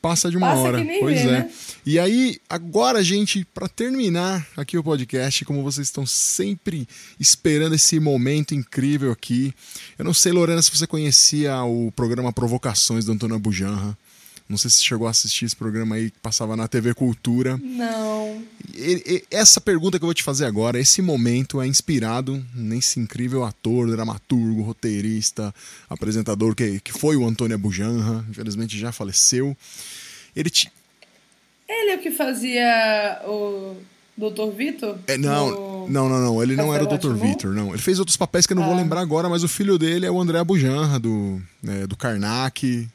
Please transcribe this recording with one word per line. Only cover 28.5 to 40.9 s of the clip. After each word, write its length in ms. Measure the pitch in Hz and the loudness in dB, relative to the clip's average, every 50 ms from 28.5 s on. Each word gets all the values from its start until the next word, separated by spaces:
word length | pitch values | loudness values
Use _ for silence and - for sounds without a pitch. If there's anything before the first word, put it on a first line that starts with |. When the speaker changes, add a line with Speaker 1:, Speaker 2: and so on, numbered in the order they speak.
| 101 104 113 110 107 104 | -6 -6 -6 -6 -6 -6
Speaker 1:
já 140 | 107 120 113 | -8 -8 -8
faleceu. 640 | - 107 98 95 - - - 127 123 131 143 139 _ - - - - - - - - - - - - - - _ | -8 -8 -4 0 2 2 2 2 2 0 -2 -4 _ -12 -20 -20 -18 -18 -18 -18 -18 -18 -20 -20 -20 -20 -14 _
Ele 120 | 139 156 170 | -4 -4 0
ti- 200 | - - - - _ _ _ _ _ _ - _ _ _ _ _ _ _ _ _ _ _ _ - | 0 0 -2 -2 _ _ _ _ _ _ -20 _ _ _ _ _ _ _ _ _ _ _ _ -8
Speaker 2:
Ele 220 | 427 453 440 415 | -4 0 0 0
é 60 | 381 | 0
o 20 | 370 | 0
que 120 | - 349 - | -2 -6 -2
fazia 1120 | - 302 262 269 214 220 254 247 240 240 240 233 226 220 220 214 214 208 208 185 - - | -2 -2 -2 -2 -4 -4 -2 0 2 4 4 4 4 4 2 2 0 0 -2 -4 -6 -6
o 480 | 190 208 214 208 202 202 196 190 190 190 185 190 - _ _ _ _ _ | -6 -4 -4 -4 -4 -6 -6 -8 -12 -14 -16 -18 -20 _ _ _ _ _
doutor 360 | - 214 214 196 208 214 214 202 | -6 -6 -6 -4 -2 -4 -4 -4
Vitor? 440 | 202 262 302 - - 247 208 202 - - - | -4 -4 -4 -4 -4 -6 -8 -8 -8 -4 -4
Speaker 1:
É, 100 | 135 135 | -2 0
não, 320 | 143 143 143 147 143 131 | 0 0 2 2 0 0
Speaker 2:
No 380 | 101 101 98 98 98 - 92 - | -2 -4 -8 -10 -10 -10 -6 -2
Speaker 1:
não, 200 | 131 139 131 131 | 0 2 2 2
não, 120 | 131 127 | 2 2
não, 220 | 127 123 117 113 117 | 2 2 2 2 2
ele 120 | 127 131 | 2 2
não 180 | 135 151 151 147 | 2 2 2 2
era 120 | 147 151 | 2 2
o 40 | 147 | 0
Speaker 2:
Castelo 0 | |
Speaker 1:
doutor 240 | 147 143 175 147 120 | 0 -2 0 0 0
Speaker 2:
Rá-Tim-Bum? 180 | 104 110 107 98 | 2 2 2 0
Speaker 1:
Vitor, 200 | 90 - 98 98 | 0 -2 -2 -2
não. 160 | 104 104 98 85 | -2 -2 -2 -4
Ele 80 | 104 - | -2 0
fez 160 | - 190 185 | 0 2 2
outros 180 | 190 - - | 2 0 0
papéis 300 | - 185 - - 175 175 | 0 0 0 2 2 2
que 60 | - - | 2 2
eu 40 | |
não 80 | 185 165 | 0 2
vou 100 | 160 175 | 2 2
Speaker 2:
Ah. 20 | |
Speaker 1:
lembrar 240 | 180 180 160 156 170 | 2 2 0 0 0
agora, 280 | 180 160 151 160 170 180 | -2 0 0 0 0 0
mas 140 | 170 170 170 | 0 0 0
o 60 | 170 | -2
filho 280 | - - 208 202 196 | -2 0 2 2 2
dele 300 | 170 156 160 165 180 185 | 2 4 2 2 0 0
é 40 | 180 | 0
o 100 | 180 180 | 0 2
André 180 | 180 170 160 165 | 2 2 2 0
Abujanra, 600 | 175 165 196 175 135 131 135 143 156 151 | 2 2 4 4 4 4 2 2 2 2